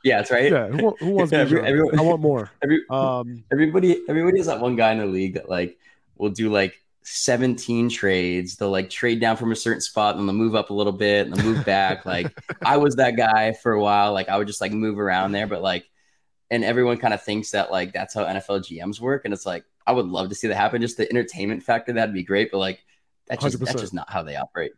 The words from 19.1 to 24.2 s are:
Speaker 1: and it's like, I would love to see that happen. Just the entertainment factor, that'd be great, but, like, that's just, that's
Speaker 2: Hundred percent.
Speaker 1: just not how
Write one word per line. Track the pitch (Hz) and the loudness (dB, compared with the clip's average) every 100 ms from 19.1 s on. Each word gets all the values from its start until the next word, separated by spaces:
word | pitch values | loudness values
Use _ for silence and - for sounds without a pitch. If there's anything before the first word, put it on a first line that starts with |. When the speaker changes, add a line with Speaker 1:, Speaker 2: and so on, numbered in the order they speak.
| 139 | -4
Speaker 1:
and | 113 | -4
it's | 98 95 | -6 -6
like, | 85 - _ - | -8 -10 _ -2
I | |
would | 123 92 | 0 0
love | 90 95 | -4 -6
to | 104 | -4
see | 110 | -4
that | 98 | 0
happen. | 104 120 | 0 0
Just | 117 - | -4 -2
the | 107 | -2
entertainment | 120 117 98 101 113 | -2 -2 -4 -6 -4
factor, | - 113 120 | -2 -2 -2
that'd | 117 110 | -2 -2
be | 98 | -2
great, | 87 98 110 | -2 0 0
but, | 98 | -2
like, | 95 92 _ _ _ _ - | -4 -6 _ _ _ _ -10
that's | 123 | -6
just, | 143 123 | -4 -4
that's | 127 | -4
Speaker 2:
Hundred | |
percent. | 127 | -4
Speaker 1:
just | 104 | -6
not | 90 76 | -8 -8
how | 98 | -8